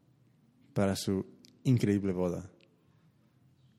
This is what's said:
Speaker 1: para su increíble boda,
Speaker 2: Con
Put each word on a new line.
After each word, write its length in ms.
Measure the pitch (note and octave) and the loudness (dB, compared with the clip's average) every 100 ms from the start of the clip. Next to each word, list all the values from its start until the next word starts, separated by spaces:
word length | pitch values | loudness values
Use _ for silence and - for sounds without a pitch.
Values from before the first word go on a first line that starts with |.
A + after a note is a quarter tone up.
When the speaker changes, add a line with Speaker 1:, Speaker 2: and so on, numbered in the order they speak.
| _ _ _ _ _ _ _ | _ _ _ _ _ _ _
Speaker 1:
para 240 | - G2 F#2+ | -2 0 0
su 280 | - F#2+ - - - _ | -2 -2 -4 -14 -20 _
increíble 480 | C3+ B2 G#2 G2+ G2 | 0 2 4 0 0
boda, 300 | F2+ F2+ F2+ | -2 -2 -4
Speaker 2:
Con 80 | F2+ - _ _ _ _ _ _ _ _ _ _ _ | -10 -18 _ _ _ _ _ _ _ _ _ _ _